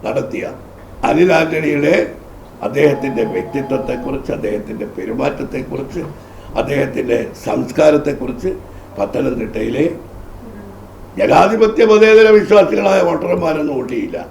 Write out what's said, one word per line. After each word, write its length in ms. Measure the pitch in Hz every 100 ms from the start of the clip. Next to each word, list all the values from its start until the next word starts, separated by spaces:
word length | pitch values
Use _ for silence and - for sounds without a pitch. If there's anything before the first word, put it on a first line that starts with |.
| 107
നടത്തിയ 400 | - 107 - - - - - - - -
അനിൽ 200 | 156 185 160
ആന്റണിയുടെ, 560 | 160 156 151 143 147 180 - - - - - - -
അദ്ദേഹത്തിൻ്റെ 580 | 135 147 135 135 117 110 113
വ്യക്തിത്വത്തെക്കുറിച്ച്, 960 | 101 139 131 131 - 123 131 135 - 120
അദ്ദേഹത്തിൻ്റെ 500 | 104 104 - 107 104 -
പെരുമാറ്റത്തെക്കുറിച്ച്, 1080 | 98 117 139 143 139 113 - - 135 175 151 147 - - - -
അദ്ദേഹത്തിൻ്റെ 580 | 127 139 135 - 123 117 110 - -
സംസ്കാരത്തെക്കുറിച്ച് 1040 | 131 123 - 151 147 147 139 127 120 185 - - - - -
പത്തനംതിട്ടയിലെ 880 | 101 123 135 117 110 110 110 127 165 - - - - - - - - - - - - -
ജനാധിപത്യ 680 | - 156 190 220 214 214 220
മതേതര 360 | 214 220 220 220 214
വിശ്വാസികളായ 580 | 190 208 180 - 196 190 175
വോട്ടർമാരൊന്നും 720 | - 175 180 165 151 147 135
വോട്ട് 180 | - 113
ചെയ്യില്ല. 240 | - - -